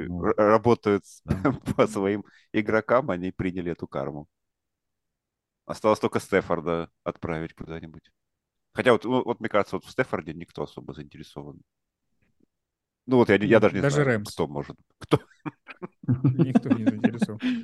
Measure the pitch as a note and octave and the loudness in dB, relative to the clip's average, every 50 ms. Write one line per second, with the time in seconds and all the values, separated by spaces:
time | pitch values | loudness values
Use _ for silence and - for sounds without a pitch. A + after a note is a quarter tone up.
0 | D2+ - F2+ F2 - G#2+ - - G#2+ G#2 A2 A2 G#2 A#2+ A2+ - - G#2+ G2+ G2 | -6 -6 -6 -4 -2 -2 2 4 4 6 6 6 6 4 2 2 2 0 0 0
1 | _ - - - - - F#2 F#2 G2 D3 C3 - - - - - A#2+ G#2+ - G#2 | _ -6 -20 -18 -8 -6 -6 -2 -2 -2 -2 -2 -6 -6 0 0 0 0 2 -2
2 | G2 G2 G#2 G2+ - _ _ _ _ _ - G#2+ G#2+ G#2+ G#2+ A2 - - A#2+ B2+ | -2 -2 -2 -4 -6 _ _ _ _ _ -4 -2 -2 2 0 0 2 2 0 0
3 | D#3 C#3 F#2 F2+ F2+ F#2 - - F#2 F#2 F2 F#2 E2+ F2 D#2+ - F#2 - - C#2+ | 2 0 -6 -4 -6 -8 -6 -4 -6 -4 -4 -4 -6 -6 -6 -8 -10 -10 -8 -8
4 | C#2 C#2+ D2 D2 D#2 _ _ _ _ _ _ _ _ _ _ _ _ _ _ _ | -8 -6 -10 -12 -16 _ _ _ _ _ _ _ _ _ _ _ _ _ _ _
5 | _ _ _ _ _ _ _ _ _ _ _ _ _ - - - - G#2+ G#2+ - | _ _ _ _ _ _ _ _ _ _ _ _ _ -14 -10 0 2 2 2 2
6 | - A2 - A2 - - G2+ F#2 E2 - E2+ E2 D2 E2+ E2 E2+ E2 - _ _ | 0 -2 -2 -2 -4 0 0 0 0 0 -4 -4 -2 -4 -4 -4 -4 -8 _ _
7 | - F2 - - - E2 E2 D#2+ E2 D#2+ - - - D#2 D#2+ E2 E2 D#2+ D#2 E2 | -10 -10 -8 -8 -8 -8 -6 -6 -8 -10 -12 -16 -14 -14 -14 -14 -14 -16 -20 -20
8 | _ _ _ _ _ _ _ _ _ _ _ _ _ _ - - G#2+ B2+ A#2 G#2 | _ _ _ _ _ _ _ _ _ _ _ _ _ _ -6 0 4 4 4 4
9 | - A2+ B2+ B2+ - A2+ A2+ - G#2+ G#2+ - G2+ F#2+ - - F2 - - - - | 2 0 0 0 0 -2 -6 -6 -6 0 0 0 0 0 -4 -10 -10 -8 -4 -4
10 | B2 - - F2+ D#2 E2 D#2 E2+ E2+ _ - D#2+ D2 - - - - C2+ C#2 D2 | -4 -2 -4 -8 -8 -8 -12 -14 -14 _ -10 -10 -10 -10 -10 -18 -16 -16 -16 -16
11 | D2 D2 - D2 D2+ - - D2 C#2+ D2 C2+ - _ _ _ _ _ _ _ _ | -16 -18 -18 -20 -20 -16 -16 -16 -16 -16 -18 -20 _ _ _ _ _ _ _ _
12 | _ _ _ _ _ _ _ _ _ _ _ _ _ _ _ _ _ _ _ _ | _ _ _ _ _ _ _ _ _ _ _ _ _ _ _ _ _ _ _ _
13 | - B2 B2+ B2 A2+ - G2 G2 G#2+ G2+ A2+ C#3 G#2+ G2 - G2 - C#3+ C#3+ D3 | -4 2 4 4 6 6 6 4 6 6 6 6 6 6 2 2 0 0 2 2
14 | C#3+ C3 A#2 G#2 G#2 - - - E2 D2 D2 C#2+ C#2+ - - _ _ _ _ - | 0 0 0 -2 -4 -8 -4 -4 -4 -4 -4 -8 -10 -10 -14 _ _ _ _ -12
15 | - - - - - _ _ _ - D3+ _ _ _ - - - F3+ - _ _ | 0 0 0 0 0 _ _ _ -14 -14 _ _ _ -20 -18 -16 -16 -18 _ _
16 | - - B2 - - C3+ B2+ - D3+ C3 B2 - - C#3 - - G#3+ C4 - - | -2 0 0 2 2 0 2 2 0 2 2 0 2 2 -2 0 0 -2 -2 0
17 | B3+ - - - A3 - G#2+ - B3 B3+ B3 A#3 | -2 -2 -2 -2 -6 -6 -6 -4 -2 -2 -2 -4